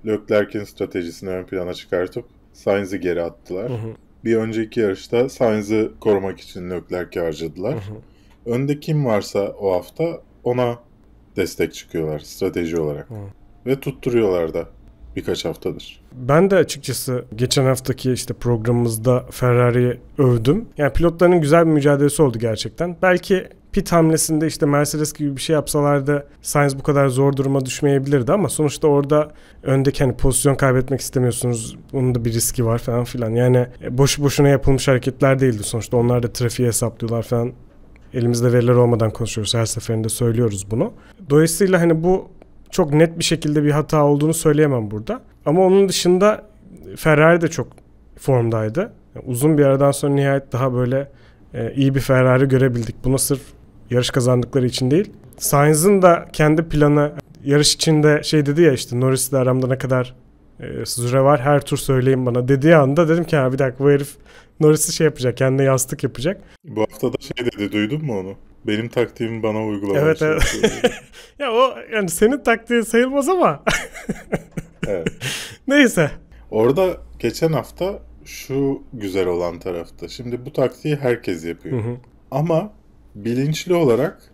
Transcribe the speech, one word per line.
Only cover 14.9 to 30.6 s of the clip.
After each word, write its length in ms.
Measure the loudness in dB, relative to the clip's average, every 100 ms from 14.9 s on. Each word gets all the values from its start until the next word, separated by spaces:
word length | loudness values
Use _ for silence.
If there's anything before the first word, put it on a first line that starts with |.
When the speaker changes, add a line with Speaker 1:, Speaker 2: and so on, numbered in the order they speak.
| -20 -14 -10
Speaker 1:
birkaç 300 | -6 -6 -6
haftadır. 560 | -6 -8 -8 -14 -20 _
Speaker 2:
Ben 380 | -12 0 2 4
de 40 | 2
açıkçası 680 | 2 -2 -8 -8 -6 -6 -8 -6
geçen 300 | -2 2 2
haftaki 460 | 0 -4 -4 -2
işte 220 | -4 -6
programımızda 920 | -6 -2 -2 0 0 0 0 0 0 -2
Ferrari'yi 680 | -2 2 4 4 2 0 -2 -10 0
övdüm. 480 | 2 4 2 0 -2 -2
Yani 160 | 0
pilotların 480 | 2 0 4 4 4
güzel 240 | 4 4 4
bir 60 |
mücadelesi 500 | 4 4 4 2 4
oldu 180 | 2 2
gerçekten. 580 | -4 -4 -8 -6 -8 -2
Belki 460 | 0 0 0 -2 -2 -18 _
pit 200 | -4 0
hamlesinde 560 | 2 4 2 0 0 -2
işte 180 | 0 0
Mercedes 480 | 2 0 -2 -4
gibi 220 | -4 -6 -4
bir 60 |
şey 120 | -2
yapsalardı 720 | 0 0 0 2 0 0 -4 -4 -16
Sainz 380 | -4 0 0 0
bu 40 |
kadar 240 | 0 2 2
zor 280 | 2 2 2
duruma 300 | 0 0 -2
düşmeyebilirdi 680 | -2 2 2 2 0 2
ama 180 | 0 0
sonuçta 380 | 0 -2 0 2
orada 440 | 2 2 0 0 -8 -20 -12
öndeki 400 | -2 2 2 0
hani 140 | -2 2
pozisyon 380 | 0 2 0
kaybetmek 460 | 2